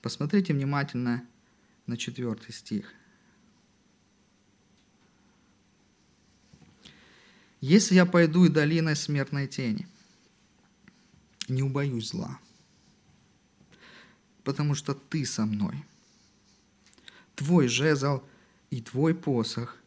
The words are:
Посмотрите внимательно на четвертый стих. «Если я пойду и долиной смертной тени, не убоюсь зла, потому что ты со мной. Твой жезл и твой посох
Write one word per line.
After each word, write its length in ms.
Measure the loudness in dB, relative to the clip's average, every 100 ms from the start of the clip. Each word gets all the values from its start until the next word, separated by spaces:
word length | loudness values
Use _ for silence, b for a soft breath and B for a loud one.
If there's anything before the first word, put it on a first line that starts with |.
Посмотрите 520 | -10 -6 0 0 0
внимательно 720 | -2 0 -2 -2 -2 -2 -4 -6 _ b b b b -10
на 80 | -8
четвертый 580 | -8 -8 -8 -8 -12
стих. 380 | -18 -8 -8 -8 -20 b b b b b _ _ _ _ _ _ _ _ _ _ _ _ _ _ _ _ _ _ _ _ _ _ _ _ _ _ _ _ _ _ -20 -20 _ b b b b b b b b
«Если 340 | 4 6 8 6
я 100 | 6
пойду 380 | 6 4 6
и 60 | 6
долиной 480 | 6 2 2 0 -2
смертной 500 | -2 -4 -2 -4 -6
тени, 400 | -4 -4 -4 -8 b b b b _ _ _ _ _ -20 _ _ _ _ _ -6
не 160 | -4
убоюсь 460 | -2 -2 -4 -4 -8
зла, 280 | -10 -10 -12 b b b b b b _ _ _ _ _ _ _ B B B B B B _
потому 320 | -8 -2 -2 -2
что 180 | -4
ты 320 | -10 -6 -6 -4
со 200 | -2 -2
мной. 400 | -2 -4 -6 -14 _ _ _ _ _ _ _ _ _ _ B B B B -8
Твой 320 | 2 4 4
жезл 540 | 2 2 2 2 -2 b b b b _
и 120 | -10
твой 340 | -6 0 0 0
посох 640 | 0 -2 -2 -6 -10 -14